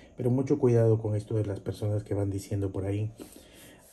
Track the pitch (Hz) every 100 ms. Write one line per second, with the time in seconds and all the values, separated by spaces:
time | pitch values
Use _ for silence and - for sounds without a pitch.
0 | - - 123 127 135 147 127 117 113 110
1 | 110 104 - 110 98 98 - - 107 104
2 | 104 101 101 98 - 101 98 98 95 104
3 | 107 - - - - - - - -